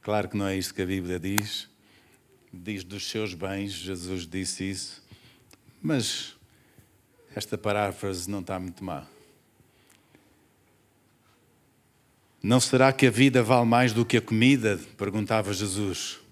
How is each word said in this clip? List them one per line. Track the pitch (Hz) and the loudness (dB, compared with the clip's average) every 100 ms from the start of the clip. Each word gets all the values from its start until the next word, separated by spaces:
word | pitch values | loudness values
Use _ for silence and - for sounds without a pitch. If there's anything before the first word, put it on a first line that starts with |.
Claro | - 104 92 | -2 -2 -2
que | 104 | -4
não | 98 | -2
é | 95 | -2
isto | 92 | -6
que | - | -6
a | 92 | -4
Bíblia | 95 87 90 | -4 -4 -6
diz. | 90 104 104 - - _ _ _ _ _ _ _ _ | -2 -2 -4 -12 -14 _ _ _ _ _ _ _ _
Diz: | 92 90 101 | -14 -10 -10
"Dos | 90 101 - | -8 -10 -8
seus | 110 107 | -6 -6
bens", | 90 95 98 101 | -6 -6 -6 -6
Jesus | 90 90 92 90 92 82 | -8 -8 -8 -6 -8 -6
disse | 92 92 - 95 | -8 -6 -6 -6
isso. | 98 - - _ - _ _ _ _ _ _ | -6 -10 -16 _ -20 _ _ _ _ _ _
Mas | 151 143 110 - - - _ _ _ _ _ _ _ _ _ | -2 0 0 -4 -10 -18 _ _ _ _ _ _ _ _ _
esta | - - 107 | -12 -8 -4
paráfrase | 107 104 101 92 101 92 90 | -2 0 -2 -2 -6 -6 -6
não | 101 | -8
está | 87 95 | -6 -8
muito | 90 87 | -8 -10
má. | 95 73 76 - _ _ _ _ _ _ _ _ _ _ _ _ _ _ _ _ _ _ _ _ _ _ _ _ _ _ _ _ _ _ _ _ | -10 -10 -12 -20 _ _ _ _ _ _ _ _ _ _ _ _ _ _ _ _ _ _ _ _ _ _ _ _ _ _ _ _ _ _ _ _
"Não | 98 123 | 2 4
será | - 131 135 | 4 6 6
que | 131 131 | 6 4
a | |
vida | 110 135 123 | 6 6 6
vale | 110 127 117 | 4 4 6
mais | 120 123 | 4 4
do | 110 117 | 2 2
que | 120 | 2
a | |
comida?", | - 113 123 139 110 92 - - | 2 4 6 6 2 -2 -6 -6
perguntava | 101 104 104 110 101 | -4 -4 0 0 0
Jesus. | 95 104 95 101 87 - - - | -4 -4 -2 -4 -4 -8 -12 -18